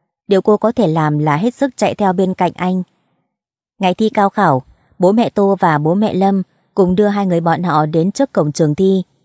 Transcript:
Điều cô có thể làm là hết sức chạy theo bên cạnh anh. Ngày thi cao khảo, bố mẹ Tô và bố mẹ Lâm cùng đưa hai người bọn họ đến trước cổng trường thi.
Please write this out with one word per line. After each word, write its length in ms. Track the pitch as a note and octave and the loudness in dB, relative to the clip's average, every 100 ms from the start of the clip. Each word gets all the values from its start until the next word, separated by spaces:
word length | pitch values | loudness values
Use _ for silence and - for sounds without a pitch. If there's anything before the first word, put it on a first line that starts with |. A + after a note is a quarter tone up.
| _ _ - | _ _ -2
Điều 140 | G3 | 0
cô 160 | G3+ G#3 | 2 0
có 140 | A3 | 0
thể 160 | A#3+ F#3+ | 0 0
làm 320 | D#3+ D#3 D3+ | 0 0 0
là 160 | D3+ D3 | 0 0
hết 200 | A3+ - | -2 -2
sức 220 | C#4 - | -4 -2
chạy 180 | G3+ - | -4 0
theo 180 | G3+ | -2
bên 200 | F3+ F#3+ | 0 -2
cạnh 180 | F#3 F3 - | 0 -4 -2
anh. 280 | F3+ F#3 F3+ _ _ _ _ _ _ _ _ - | -4 -4 -6 _ _ _ _ _ _ _ _ -4
Ngày 140 | F#3+ | -2
thi 160 | F3+ A3 | 0 -2
cao 200 | - G3 | 0 0
khảo, 320 | - F#3 C3+ - _ _ - | 0 0 0 -4 _ _ 0
bố 120 | F3+ | 2
mẹ 180 | A3 G3+ | 2 0
Tô 260 | - G3 G3 | 0 0 2
và 180 | F3 D3+ | 0 0
bố 160 | D3+ | 0
mẹ 200 | F#3 G#3+ | 0 -2
Lâm 300 | F#3 G3 G3 F#3 _ _ | 0 0 0 -4 _ _
cùng 220 | - F3+ F3+ | -2 0 2
đưa 120 | G#3 | 0
hai 180 | G3+ G3 | 0 -2
người 160 | E3+ | 0
bọn 220 | E3 D3+ | 0 -2
họ 220 | F3 D3+ D3+ | 0 -2 0
đến 260 | D#3+ F3 | 0 -2
trước 220 | - C#4 | -2 -2
cổng 180 | - D3+ | -2 -2
trường 240 | - D#3 D3 | 0 0 2
thi. 280 | F#3+ F#3+ F3+ _ | 0 0 -4 _